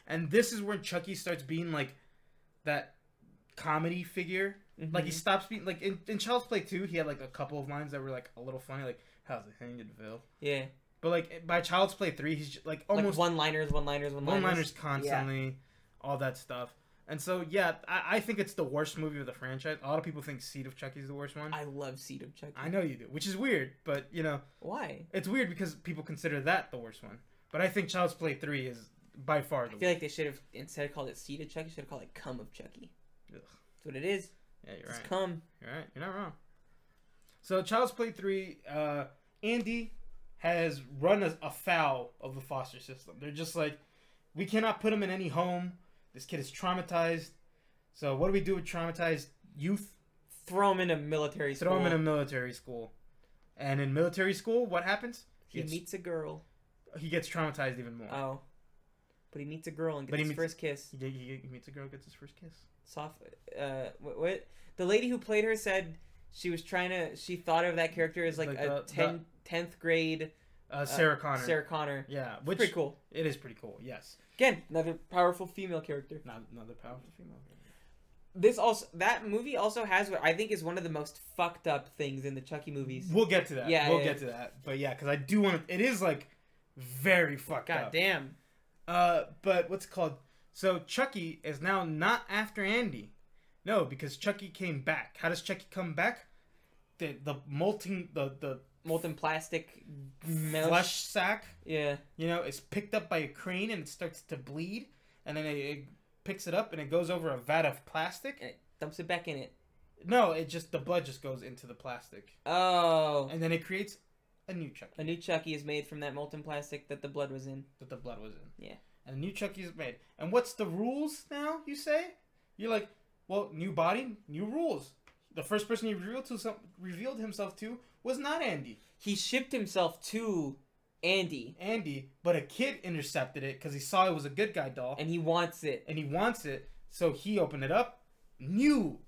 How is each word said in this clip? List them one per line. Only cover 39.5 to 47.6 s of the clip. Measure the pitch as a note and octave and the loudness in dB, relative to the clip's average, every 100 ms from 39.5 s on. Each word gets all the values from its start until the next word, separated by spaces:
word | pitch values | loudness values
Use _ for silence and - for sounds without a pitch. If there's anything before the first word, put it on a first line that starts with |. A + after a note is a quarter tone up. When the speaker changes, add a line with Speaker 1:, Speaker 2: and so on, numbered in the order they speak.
| A#3+ G#3+ A#3 A3+ - - - - - | 0 0 -2 -4 -8 -10 -12 -14 -2
Speaker 1:
has | E3+ E3+ E3 C#3 - C#3 | 2 2 2 -2 -8 0
run | E3+ G#3 | 4 6
a-, | F3 - | 4 0
afoul | D3 - F#3 E3+ D3 B2+ A#2+ - | -8 -4 2 4 4 2 -4 -10
of | C3 C3+ | -10 -10
the | |
foster | - C3+ B2+ B2 | -6 -6 -6 -10
system. | - C3 - - | -16 -16 -16 -14
They're | C#3+ | -10
just | D3 D#3+ E3+ | -6 -4 0
like, | D3+ D3 _ _ - _ _ D#3 | -2 -2 _ _ -20 _ _ -6
"We | G3+ | 0
cannot | G#3+ A3 - | 4 4 2
put | G#3+ | 2
him | G#3+ | 2
in | F#3+ | 0
any | F#3+ F3 | 0 0
home. | D3+ F3+ F3 F3+ - - - _ | 2 2 0 -4 -8 -20 -20 _
This | B2+ - | -18 -8
kid | D3 | -6
is | C3 | -6
traumatized. | - F3+ F3+ F3 E3+ E3 E3 - - _ _ | -2 0 0 0 2 2 0 -4 -16 _ _